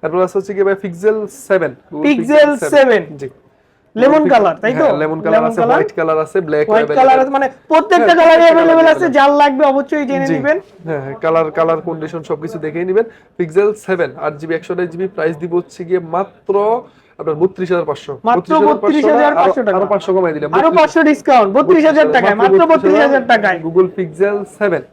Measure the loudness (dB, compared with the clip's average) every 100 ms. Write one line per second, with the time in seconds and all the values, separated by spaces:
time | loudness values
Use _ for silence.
0 | -4 -2 -2 -4 -8 -2 -2 -2 -6 -4
1 | -2 -2 -6 -14 -4 -2 -2 -8 _ -4
2 | -2 -2 2 4 4 2 0 2 4 2
3 | -2 -14 -16 _ _ _ _ _ _ 0
4 | 2 4 4 2 2 0 -4 0 0 0
5 | -2 -4 -2 0 0 -2 0 0 -2 -4
6 | -2 -2 -2 -4 -2 -2 0 0 0 2
7 | 4 4 2 -2 -4 -6 _ -2 2 2
8 | 4 4 6 6 6 4 4 4 4 2
9 | 0 2 2 4 2 2 0 0 -2 -4
10 | -4 -4 -2 -2 -2 -2 -4 _ -8 -8
11 | -8 -6 -2 0 0 -2 -2 -2 -4 -10
12 | -10 -12 -8 -8 -8 -10 -10 -8 -4 -2
13 | -4 -8 _ _ -4 0 0 -2 -6 -4
14 | -4 -4 -8 -8 -8 -8 -6 -6 -6 -6
15 | -10 -4 -6 -6 -6 -6 -6 -14 -6 -6
16 | -4 -8 -8 _ -6 -2 0 -2 -6 _
17 | _ _ -8 -2 -2 -2 -4 -4 -4 -8
18 | -10 -8 -2 -2 0 0 2 0 0 0
19 | 2 2 2 2 0 0 -2 -2 -2 -4
20 | -2 -2 -2 -4 -4 0 0 2 2 2
21 | 2 0 2 2 4 0 2 4 4 2
22 | 2 2 0 0 2 4 4 2 4 2
23 | 2 0 2 0 0 -4 -2 0 0 -2
24 | -8 -2 -2 -2 -8 -4 -2 -2 -6